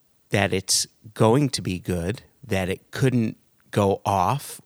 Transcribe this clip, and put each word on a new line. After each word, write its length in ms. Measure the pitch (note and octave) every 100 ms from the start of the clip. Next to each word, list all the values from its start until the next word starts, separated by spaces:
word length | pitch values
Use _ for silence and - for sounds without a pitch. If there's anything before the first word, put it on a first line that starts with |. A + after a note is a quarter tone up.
| _ _ -
that 220 | G#2+ G2
it's 360 | F#2 - - - _ A2
going 360 | - A2+ C3 C#3
to 120 | -
be 160 | F#2+ F2+
good, 440 | - F2+ E2+ A2+ - _
that 260 | - F#2+ F#2
it 220 | F#2+ -
couldn't 460 | - C3 A#2+ A2 - _ _ -
go 300 | - G2+ G2
off 560 | G#2 G2 F2+ C#3+ - -